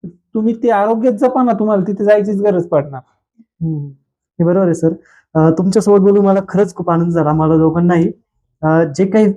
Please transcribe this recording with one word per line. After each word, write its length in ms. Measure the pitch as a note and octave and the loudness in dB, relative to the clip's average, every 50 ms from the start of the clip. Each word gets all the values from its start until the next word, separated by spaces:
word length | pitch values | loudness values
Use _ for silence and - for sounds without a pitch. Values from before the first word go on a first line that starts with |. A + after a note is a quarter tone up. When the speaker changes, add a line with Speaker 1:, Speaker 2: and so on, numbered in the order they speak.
| - | -16
Speaker 1:
तुम्ही 580 | E3+ - _ _ _ _ A3+ G#3+ A3+ A3+ A3+ - | -18 -20 _ _ _ _ -4 -2 -2 -2 -2 -2
ते 60 | A#3+ | 0
आरोग्यात 440 | A3+ G3+ G3+ G#3+ A#3 A3+ A3 C4 A#3+ | 0 0 0 0 -2 0 0 -2 0
जपा 300 | G3+ D4 B3+ B3+ C4 B3+ | 0 -2 0 0 0 0
ना, 80 | B3 | 0
तुम्हाला 320 | A3 G3 G#3+ G#3+ G#3+ G3 F3+ | 0 0 0 0 0 -2 -2
तिथे 160 | G#3 G3+ G#3 G#3 | -4 -4 -2 2
जायचीच 380 | G3+ G#3+ G#3 G3+ G#3 G#3 G3 | 2 2 2 2 -2 -4 -2
गरज 260 | G3+ G#3 G3 F3+ E3+ | 0 0 0 0 -2
पडणार. 340 | F3 E3+ D3 C#3 - C3+ B2+ - _ _ _ _ _ _ _ | -2 -2 -4 -4 -4 -12 -18 -18 _ _ _ _ _ _ _
Speaker 2:
हम्म. 480 | A3+ _ _ _ E3 E3 D#3 D3+ C#3+ C#3+ C3+ _ _ _ _ _ _ _ _ _ | -20 _ _ _ -8 -6 -6 -8 -10 -12 -16 _ _ _ _ _ _ _ _ _
हे 40 | E3+ | -2
बरोबर 220 | E3+ F3 F#3+ F#3+ | 0 2 2 0
आहे 80 | F3 E3 | 0 0
सर. 160 | E3+ - D#3+ E3 - _ _ _ _ _ _ _ | 0 -2 -2 -2 -4 _ _ _ _ _ _ _
अं, 180 | D#3+ D#3 D#3+ D#3+ | 2 2 2 2
तुमच्यासोबत 420 | - F#3 G3 F#3 A3 G3 G#3 G3+ G3+ | 2 -2 0 0 0 2 4 2 4
बोलून 260 | F#3+ G3+ G3 G3+ G3+ | 4 4 2 4 2
मला 140 | G3 F#3+ G3 G3 - | 2 2 0 -2 -2
खरंच 260 | - F#3 G#3 F#3+ - | -2 -2 -2 -2 -4
खूप 140 | - F3 F3 | -8 -4 -2
आनंद 220 | E3+ E3 E3 E3+ | 0 0 0 0
झाला, 220 | E3+ E3+ D#3 D3 D3+ | 0 0 0 0 0
मला 240 | D#3 D#3+ D#3 D#3+ | 0 0 2 2
दोघांनाही. 500 | D#3+ D#3+ D#3+ D#3+ E3+ F3 F3 F3 E3+ E3+ G#3+ - _ _ _ _ _ _ _ _ _ - | 2 2 2 0 0 0 2 2 2 0 -2 -4 _ _ _ _ _ _ _ _ _ -2
अं, 200 | D#3 D#3+ D#3+ E3 D3+ C#3 | 0 2 2 0 -2 -2
जे 100 | - G3 | -2 -2
काही 280 | F#3+ F#3+ A3 G#3+ G#3 G3+ | 0 2 2 2 2 0